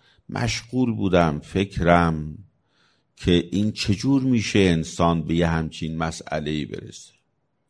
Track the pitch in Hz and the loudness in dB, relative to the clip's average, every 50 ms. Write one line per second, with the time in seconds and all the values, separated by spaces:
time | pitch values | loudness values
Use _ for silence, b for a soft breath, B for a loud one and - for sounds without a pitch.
0 | b b b b b - 101 107 120 113 - - - - 123 127 127 117 107 107 | b b b b b -8 -6 -4 -2 -2 -4 -6 -8 -4 0 0 0 0 0 0
1 | 101 92 90 90 85 78 73 76 - - - 95 101 98 - - 85 85 87 87 | 0 4 4 4 4 4 2 -2 -6 -4 -2 -2 -2 -2 -2 0 2 4 4 4
2 | 85 82 80 78 76 76 76 - - _ _ _ _ _ _ _ _ _ _ _ | 4 2 0 -2 -6 -8 -12 -14 -18 _ _ _ _ _ _ _ _ _ _ _
3 | _ _ _ - - 95 87 85 82 - - 98 107 110 113 - - - 95 110 | _ _ _ -4 0 2 4 2 2 0 -2 -2 -2 -2 -2 -4 -2 -2 0 0
4 | 123 135 139 135 131 131 123 113 101 - - 104 98 92 85 80 78 - - - | 0 0 0 2 2 2 0 0 0 0 2 4 4 4 4 2 0 -4 -2 0
5 | 87 85 85 82 76 78 82 85 85 82 82 82 80 78 - - 82 80 80 80 | 2 2 2 0 0 -2 0 0 2 2 0 -2 -4 -6 -8 -8 -8 -8 -6 -4
6 | 80 80 80 - - - 76 78 73 76 78 76 64 50 50 - - - - - | -4 -6 -6 -8 -10 -8 -6 -6 -4 -4 -4 -6 -6 -8 -10 -14 -14 -16 -20 -20
7 | - - _ _ _ _ _ _ _ _ _ _ _ | -20 -20 _ _ _ _ _ _ _ _ _ _ _